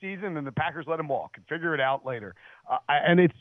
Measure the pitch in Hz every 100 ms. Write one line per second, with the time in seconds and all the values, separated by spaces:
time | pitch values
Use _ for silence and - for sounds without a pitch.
0 | 190 190 196 160 135 120 160 151 156 160
1 | 151 131 - - - 165 165 151 131 135
2 | 131 120 101 - - - - 127 - 147
3 | - 175 180 -